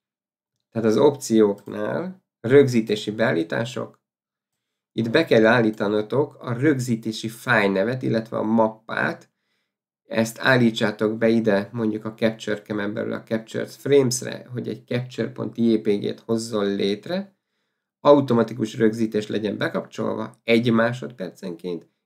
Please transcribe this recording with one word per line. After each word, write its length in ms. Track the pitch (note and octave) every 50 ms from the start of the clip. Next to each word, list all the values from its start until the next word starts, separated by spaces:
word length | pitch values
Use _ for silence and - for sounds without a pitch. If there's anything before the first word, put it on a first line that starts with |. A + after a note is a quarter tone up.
| _ _ _ _ _ _ _ _ _ _ _ _ _ _
tehát 160 | - A2+ A2+
az 100 | A2 G#2+
opcióknál, 1300 | C3 C#3+ D3+ C#3 - - - A#2 A2 G#2+ G2+ G2+ - - G#2 G#2 G#2 G#2+ A#2+ C3 D3 E3+ F#3 F#3 - _ _ _ _
rögzítési 720 | - A2+ C3 C#3+ C3+ B2 B2 A2+ A2 - G#2 - - G#2+
beállítások, 840 | G#2 - A2 B2+ D3+ E3 E3 - D3+ B2+ A#2 B2 - A#2+ A#2 - - _ _ _ _ _ _ _ _ _ _ _ _ _ _ _ _ _ _ _
itt 180 | - A2+ A2+ A#2
be 160 | A2+ D#3+ -
kell 200 | - C3+ A2+ A2
állítanotok 880 | A2 A#2 B2 A2 G#2+ G#2+ - G#2+ G2+ G#2+ G#2+ G#2+ - A#2+ C3+ - - - -
a 140 | - B2+ A#2
rögzítési 720 | A#2 C#3 D#3+ C#3+ B2+ B2 B2+ A2+ A2 - A2+ A2 - -
fájlnevet, 720 | A2 - - - B2+ A#2+ G#2+ G2+ G2 F#2+ F#2+ G2 A#2 C3 B2+
illetve 360 | C3+ B2+ A#2 A2 A2+ - A#2
a 60 | A2 G#2+
mappát. 840 | G#2+ A2+ A2+ A2 A2 A2 - _ - - A2 C3 D#3 E3+ - - _ _ _ _ _ _ _ _ _ _ _ _ _ _ _ _
Ezt 320 | - A2 A2+ A2+ A2+ - -
állítsátok 800 | - C3 C3 B2+ A#2+ A2+ A2 - A#2 G#2+ G#2 - A2 G#2+ A2
be 100 | A2+ A#2
ide, 420 | A2+ A2+ A2+ A2 A2 G2+ G2 G#2 -
mondjuk 340 | A#2+ A#2+ A2+ G#2+ G#2+ A2 -
a 80 | A2+ G#2+
Capture 480 | - A#2 A2 A2+ - - G#2+ G#2 -
Cam-en 320 | - - G#2+ G#2 G2+ G#2 G#2+
belül 200 | A#2 G#2+ A2 A2+
a 100 | G#2+ -
Captured 460 | - A2+ A2 - - - A#2 A2+ -
Frames-re, 760 | - - - C3+ C#3 C#3+ C3+ A#2+ A#2 - B2 A2+ - - - -
hogy 160 | B2 - -
egy 180 | - - - -
capture 460 | - - B2 B2+ - - - A2+ -
pont 260 | - - A2+ G#2+ -
J 180 | - A#2 A2+ A2
P 120 | G#2+ -
G-t 320 | G#2+ G2+ G2+ - - - -
hozzon 560 | - - A2+ A2+ A2+ A#2 A#2 G#2 G2+ G2+ G2+
létre, 600 | G2+ G2+ G2 G#2 G2+ - D3+ F3 G3 G3+ - _ _ _ _ _ _ _ _ _ _ _ _ _ _
automatikus 760 | - D3 C#3+ C#3+ C3 - A#2+ A2+ A2+ A2+ - A#2+ A2 G#2+ -
rögzítés 500 | B2 A2+ G#2+ A2 A#2 A2+ A2 A2 G#2+ G#2
legyen 300 | - A2 G#2 G#2+ G2 G2+
bekapcsolva 840 | G#2+ C#3+ E3 - - - - - - A2+ G#2+ G#2 A2 A2 - - _ _
egy 280 | - A#2 A#2 A#2+ B2
másodpercenként, 1160 | A2+ A2+ A2+ A#2+ B2+ B2+ - - - - F#2 E2+ - - - F#2 E2+ - - F2+ E2+ E2 - _ _ _ _